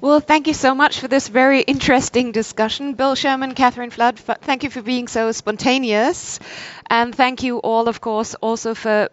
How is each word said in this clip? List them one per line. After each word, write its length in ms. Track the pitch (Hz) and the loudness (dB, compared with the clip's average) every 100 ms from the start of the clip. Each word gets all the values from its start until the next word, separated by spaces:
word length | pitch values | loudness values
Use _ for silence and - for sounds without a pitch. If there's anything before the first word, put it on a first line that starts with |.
Well, 200 | 262 294 | 4 2
thank 260 | 294 311 294 | 4 2 2
you 60 | |
so 200 | 302 262 | 2 2
much 240 | 262 294 - | 4 0 0
for 80 | 254 | 0
this 180 | 262 - | 0 2
very 320 | 220 262 269 | 4 6 4
interesting 680 | - 269 - 254 262 233 247 | 2 0 4 2 4 0 0
discussion. 640 | 214 220 - 220 - 285 | -2 -4 -2 -2 -2 -6
Bill 220 | 240 269 262 | -2 0 0
Sherman, 380 | 285 269 269 | 0 -2 -4
Catherine 360 | 254 262 247 240 | 0 0 0 -12
Flood, 280 | 233 233 240 - | 0 0 0 -6
f-, 140 | 233 | -8
thank 240 | - 277 | -4 -4
you 60 | 277 | -4
for 120 | 254 | -8
being 280 | 208 254 240 | -4 -4 -2
so 240 | 233 226 | -2 -2
spontaneous. 1040 | 226 - 214 277 262 254 208 247 359 - - - - - - - | -2 -6 -2 0 0 2 2 2 0 -8 -14 -14 -16 -16 -18 -2
And 240 | 233 240 | 0 0
thank 300 | 208 254 254 | 0 0 0
you 140 | 254 240 | -4 -2
all, 320 | - 226 233 | 0 0 0
of 100 | 226 | -2
course, 340 | 233 214 220 - | -4 -4 -4 -4
also 380 | 220 226 226 | -4 -4 -4
for 360 | 226 226 214 208 | -6 0 0 0